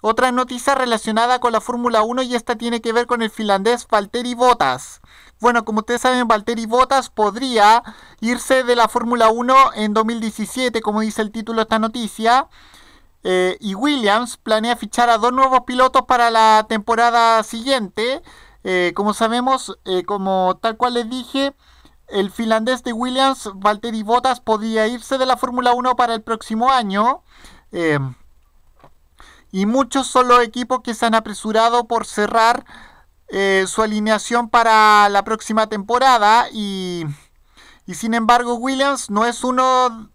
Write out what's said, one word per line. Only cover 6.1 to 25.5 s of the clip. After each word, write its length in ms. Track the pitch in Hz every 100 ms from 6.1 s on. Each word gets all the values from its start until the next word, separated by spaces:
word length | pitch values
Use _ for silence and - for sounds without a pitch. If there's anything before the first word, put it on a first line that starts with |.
| 254 240
Valtteri 360 | 220 202 233 220
Bottas 440 | 240 254 269 247
podría 720 | - 214 202 262 233 208 233 233 - - -
irse 420 | 220 240 - 262
de 140 | 247 240
la 100 | 226
Fórmula 440 | 262 233 240 226
uno 260 | 226 240 262 269
en 200 | - 214
dos 100 | 208
mil 160 | 220 233
diecisiete, 600 | 220 - 214 - 254 233
como 200 | 220 208
dice 220 | 220 214
el 100 | 214
título 240 | 226 220 226
de 60 |
esta 180 | 220 220
noticia. 680 | 220 233 220 - 220 254 294 - - _ _ _ _ _
Eh, 320 | 185 185 185 -
y 160 | 214
Williams 640 | 190 277 285 208 214 240 -
planea 400 | - 220 226 240
fichar 340 | 208 - 240
a 80 | 226
dos 140 | 226
nuevos 300 | 254 269 254 254
pilotos 360 | 247 254 254
para 280 | 254 254 233
la 360 | 226 220 214 214
temporada 720 | 220 208 226 240 233 226 226
siguiente. 800 | 214 226 240 269 196 - 233 277 - - - _
Eh, 300 | 196 185 175
como 180 | 175 208
sabemos, 640 | 202 226 233 254 262 - -
eh, 200 | - 185
como 520 | 175 202 190 190 185 185
tal 140 | 226 220
cual 180 | 247
les 160 | 240 226
dije, 420 | 254 247 277 277 - _ _ _ _ _
el 220 | 202 190
finlandés 540 | - 226 220 220 254
de 80 | 233
Williams, 580 | 226 247 254 269 262 214 190
Valtteri 480 | 202 214 233 220
Bottas, 340 | 208 240 262 247
podría 480 | - 214 220 220 220
irse 320 | 240 - 269
de 80 | 254
la 100 | 247
Fórmula 360 | 254